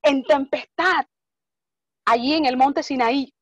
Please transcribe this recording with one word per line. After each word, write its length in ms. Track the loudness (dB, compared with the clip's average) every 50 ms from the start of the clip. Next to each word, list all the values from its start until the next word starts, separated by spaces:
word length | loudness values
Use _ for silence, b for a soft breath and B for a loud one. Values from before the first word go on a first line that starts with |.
en 220 | 2 2 0 0 2
tempestad, 800 | 2 0 0 2 -4 -6 -8 -8 _ _ -2 0 0 0 0 -2 _ _ _ _ _ _ _ _ _ _ _ _ _ _ _ _ _ _ _ _
allí 280 | 0 0 0 0 -2 0
en 120 | 0 0
el 100 | 0 2
monte 260 | 2 0 2 2 -2
Sinaí 520 | -4 -4 -2 -2 0 0 0 -2 -4 -6 _ _